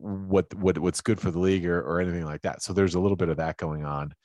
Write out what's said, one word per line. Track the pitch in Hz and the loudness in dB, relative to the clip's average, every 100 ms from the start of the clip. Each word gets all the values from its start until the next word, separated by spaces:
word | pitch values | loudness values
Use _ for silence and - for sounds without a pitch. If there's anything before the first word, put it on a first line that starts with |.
what, | 101 98 95 98 85 | -8 -8 2 2 2
what, | 98 92 82 | 0 0 2
what's | 87 - | 0 0
good | - 104 | 0 0
for | 95 | 0
the | 82 | 0
league | 95 95 | 2 2
or, | 87 87 | 2 0
or | 76 85 | 0 -2
anything | 90 87 | -2 -2
like | 80 76 | -6 -6
that. | 87 64 | -6 -6
So | - | -2
there's | 95 95 90 | 2 4 4
a | |
little | 98 92 | 2 2
bit | 85 | 0
of | 78 | 0
that | 80 78 | -2 -4
going | 80 76 | -6 -6
on | 73 71 73 - | -6 -6 -6 -12